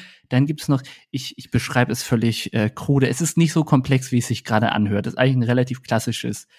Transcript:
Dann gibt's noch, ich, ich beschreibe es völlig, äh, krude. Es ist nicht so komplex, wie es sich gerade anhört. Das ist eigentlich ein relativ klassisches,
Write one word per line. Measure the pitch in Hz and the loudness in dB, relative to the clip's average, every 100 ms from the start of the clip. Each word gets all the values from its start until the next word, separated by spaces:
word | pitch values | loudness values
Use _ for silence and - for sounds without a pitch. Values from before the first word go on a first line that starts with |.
| - - - | -20 -20 -2
Dann | 127 143 | 2 2
gibt's | 151 - | 0 0
noch, | 135 131 - _ | -2 -2 -18 _
ich, | 139 - - | -10 -10 -14
ich | - | -4
beschreibe | 113 - 123 120 | -2 0 2 2
es | 131 | 0
völlig, | - 120 113 113 - | -2 0 0 -2 -4
äh, | 113 107 | -2 -2
krude. | - - 139 127 | -2 0 2 2
Es | 127 | 0
ist | 165 - | -2 2
nicht | 165 | 2
so | 165 | 2
komplex, | 156 185 131 131 - | 2 2 2 0 0
wie | 123 | -2
es | - | -2
sich | 110 | -4
gerade | - 110 110 | -2 0 2
anhört. | - 104 101 | 0 0 0
Das | - | -2
ist | - | 0
eigentlich | 131 127 | 0 2
ein | |
relativ | 117 123 123 127 | 2 0 0 -4
klassisches, | - 113 120 110 117 107 - | -4 -2 -2 -6 -6 -10 -14